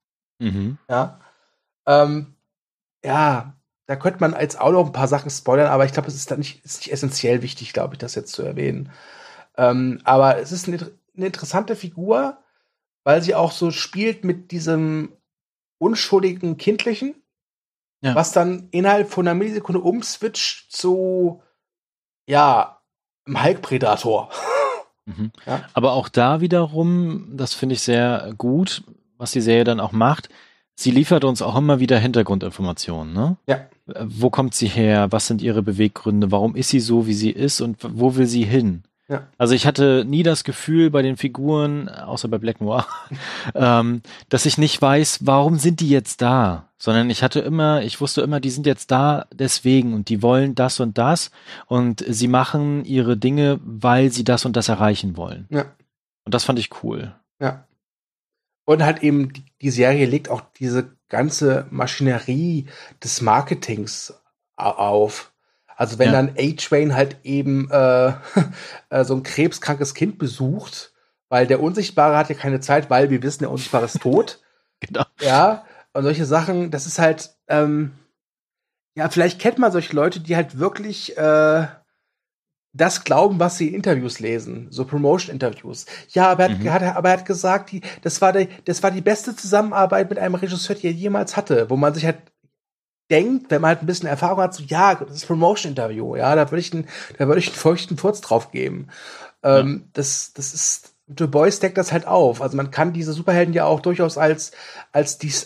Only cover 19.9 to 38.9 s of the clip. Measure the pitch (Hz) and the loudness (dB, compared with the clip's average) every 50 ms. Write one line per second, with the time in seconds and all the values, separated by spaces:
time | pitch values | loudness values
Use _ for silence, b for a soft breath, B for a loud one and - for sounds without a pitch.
19.9 | 190 240 226 - - - - 226 - - - - - - - _ - - - 180 | 0 -2 -2 -8 -10 -6 -6 -6 -4 -4 -6 -6 -6 -10 -14 _ -10 -4 -2 0
20.9 | 185 185 185 185 185 185 180 175 170 b b b b b b _ _ _ _ _ | 0 0 0 -2 0 0 0 0 -2 b b b b b b _ _ _ _ _
21.9 | _ _ _ _ _ _ _ - 135 143 147 143 127 113 - - - _ _ _ | _ _ _ _ _ _ _ 0 4 4 6 6 6 4 2 0 -4 _ _ _
22.9 | _ _ _ _ _ _ _ - 139 101 120 151 185 185 - - 135 127 123 110 | _ _ _ _ _ _ _ -8 -4 0 2 2 0 0 -2 -4 -2 0 2 2
23.9 | 104 - - 120 110 101 - - B B B B 480 554 571 539 508 440 B B | 0 0 0 0 0 0 -2 -4 B B B B -2 -2 -2 -2 -4 -8 B B
24.9 | _ _ _ - 131 80 107 110 - B B B 135 135 - - - - 120 135 | _ _ _ -14 -10 -8 -8 -8 -8 B B B -8 -8 -6 -6 -4 0 2 2
25.9 | 127 131 123 - - 127 120 127 147 160 170 180 180 175 170 156 156 156 165 170 | 2 0 -4 -2 2 2 4 4 4 2 0 2 2 2 0 0 0 0 0 2
26.9 | 180 175 175 165 160 - - - 120 135 135 - - - - 131 131 113 - - | 2 2 0 -2 -4 -6 -10 -12 -10 -8 -6 -6 -6 -4 -2 -2 -2 -2 0 0
27.9 | 120 120 120 123 120 110 - 104 110 107 - 123 127 156 190 185 - - - _ | 2 2 2 2 0 -2 -4 -8 -10 -6 -2 0 2 2 0 0 -2 -8 -12 _
28.9 | - _ _ _ _ - 120 - - 131 113 113 117 117 120 117 117 110 98 107 | -20 _ _ _ _ -12 -10 -4 -2 0 2 4 4 4 4 4 0 -2 -2 -4
29.9 | 107 110 113 127 151 - - - b b b b b b b b b - - 131 | 0 2 2 2 2 0 -4 -16 b b b b b b b b b -4 0 2
30.9 | 120 131 151 - 180 156 135 135 127 110 104 - 107 123 147 147 143 127 127 123 | 4 4 4 4 4 2 4 2 0 0 -2 -2 0 0 4 4 4 4 4 4
31.9 | 131 117 104 127 127 120 107 92 98 95 92 90 - - 95 90 85 - - - | 4 4 4 2 2 2 2 2 0 -2 -2 -6 -6 -6 -6 -6 -6 -6 -8 -8
32.9 | 85 82 78 78 80 95 113 156 180 - _ - 135 127 - - _ _ _ - | -8 -8 -8 -6 -4 -2 -2 -2 -2 -4 _ -2 -2 -2 -4 -14 _ _ _ -16
33.9 | - - 113 110 110 107 117 127 - - 135 127 117 - 120 104 95 120 110 107 | -12 -10 -10 -10 -4 0 0 2 2 2 -2 0 0 -2 -2 0 2 2 2 4
34.9 | 107 104 101 98 - 110 - - 120 107 90 117 110 110 101 101 98 98 107 104 | 4 4 4 2 0 -2 -2 -2 -2 -2 -2 0 0 0 0 -2 0 0 0 0
35.9 | - - - 110 104 104 104 98 98 101 101 113 - 110 131 - - 135 113 110 | 0 -4 -4 -2 0 2 2 2 2 2 0 0 -2 -2 -2 0 2 0 2 2
36.9 | 117 117 113 110 107 101 107 107 104 - 131 143 143 - 127 117 110 - - 117 | 2 2 2 2 0 0 0 -2 -2 0 -2 -2 -2 -2 -4 -6 -6 -8 -10 -8
37.9 | 113 110 123 131 127 131 131 120 117 120 113 101 117 135 120 104 90 87 - _ | -2 2 2 2 4 4 2 2 2 0 0 2 2 2 2 2 -2 -4 -8 _